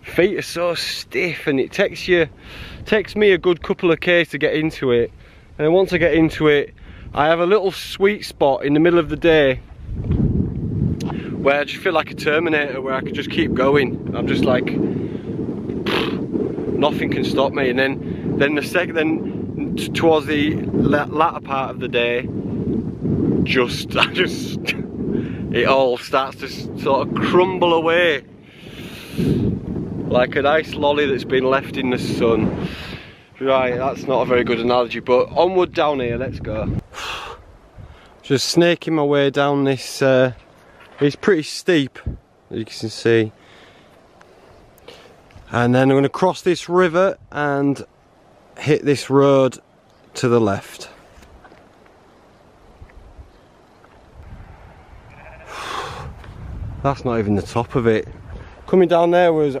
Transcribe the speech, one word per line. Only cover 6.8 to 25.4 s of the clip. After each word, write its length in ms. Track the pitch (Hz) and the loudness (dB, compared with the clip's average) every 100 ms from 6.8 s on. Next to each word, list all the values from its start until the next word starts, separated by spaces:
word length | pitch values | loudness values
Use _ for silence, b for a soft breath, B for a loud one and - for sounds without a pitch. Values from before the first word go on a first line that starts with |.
| B B B | B B B
I 140 | - 151 | 0 2
have 120 | 170 | 2
a 60 | 175 | 4
little 260 | 208 185 | 2 2
sweet 540 | - - - 196 208 - | -4 -10 0 0 0 -6
spot 400 | - 147 131 143 | 0 2 2 2
in 80 | |
the 60 | 147 | 4
middle 180 | 175 170 | 4 4
of 100 | 147 | 2
the 80 | 151 | 2
day 440 | 165 156 139 127 - - - - - - - - - - - - - - - B B B | 4 6 4 2 -6 -16 -10 -6 -2 2 2 2 -2 -4 -4 0 0 -2 -6 B B B
where 180 | 135 143 | 0 0
I 40 | |
just 180 | 143 - | -2 -4
feel 100 | 190 | -2
like 180 | 160 143 | 0 -2
a 20 | |
Terminator, 640 | - 156 151 170 156 143 131 | -4 0 0 2 0 -2 -4
where 140 | 131 | -4
I 60 | 131 | -4
could 140 | 131 | -4
just 160 | 120 139 | -6 -4
keep 220 | 165 156 | -2 0
going. 640 | 123 135 143 123 - - | 2 4 4 2 -2 -6
I'm 140 | 113 - | -4 -2
just 160 | - | 2
like, 200 | - 123 - - - B B B B B - - - - - - - - - - - - - - | 2 2 0 -2 -2 B B B B B -6 -6 -6 -6 -4 -2 -2 -4 -4 -4 -4 -6 -4 0
nothing 320 | 147 - 147 | 0 0 -2
can 140 | 143 | -2
stop 280 | 123 - 135 | -2 0 -2
me. 160 | 143 127 | 0 0
And 100 | 123 | 0
then, 600 | 135 - - - - - | 0 -2 -8 -6 -4 0
then 160 | 143 | 0
the 80 | 147 | 0
sec-, 300 | - 180 175 | -2 -2 -2
then 800 | 165 156 160 - - - - - - | 0 0 0 -4 -8 -8 -6 -6 -4
t-, 120 | - | -4
towards 380 | - 165 156 143 | 0 4 4 2
the 280 | 151 151 | 0 0
la-, 520 | 151 - - - 147 147 | -2 -2 0 2 2 0
latter 340 | 147 160 143 | 0 0 -2
part 300 | 135 135 127 | -6 -4 -4
of 80 | 123 | -6
the 80 | 120 | -2
day, 400 | 120 120 123 120 - - - - - - - - - - - | 0 2 0 -4 -6 -6 -4 -2 -4 -4 -4 -2 0 2 2
just, 540 | - 135 120 - - 185 | 2 0 0 -2 -4 0
<laughs> 0 | |
I 100 | - | 0
just, 480 | 180 180 - - - - - - - - B B B | 0 -2 -2 -6 -6 -6 -6 -8 -8 -4 B B B